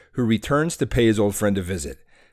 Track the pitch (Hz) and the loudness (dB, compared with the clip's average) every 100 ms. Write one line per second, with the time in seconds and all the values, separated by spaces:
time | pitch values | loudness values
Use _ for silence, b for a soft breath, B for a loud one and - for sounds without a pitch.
0 | b - 113 110 - 143 165 - 127 123 | b -4 0 0 0 0 0 -2 -2 2
1 | 117 107 104 98 104 98 87 92 71 - | 4 4 0 0 0 0 -2 -6 -8 -14
2 | _ b b | _ b b